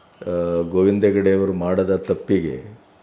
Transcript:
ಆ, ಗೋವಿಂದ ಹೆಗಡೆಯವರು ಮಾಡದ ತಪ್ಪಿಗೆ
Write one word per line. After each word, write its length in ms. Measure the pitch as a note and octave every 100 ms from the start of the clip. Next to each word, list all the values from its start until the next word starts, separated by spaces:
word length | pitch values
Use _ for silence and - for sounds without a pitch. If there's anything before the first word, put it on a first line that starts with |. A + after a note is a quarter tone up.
| _ _
ಆ, 400 | F#2 F2 F2 E2+ E2+
ಗೋವಿಂದ 340 | F#2 F#2+ G2+
ಹೆಗಡೆಯವರು 500 | G2+ G2 G2 F#2+ F#2+
ಮಾಡದ 420 | F#2 F2 F#2 F#2 F#2+
ತಪ್ಪಿಗೆ 840 | - F#2+ - G2 D#2+ C2 G#2 A2+ _ _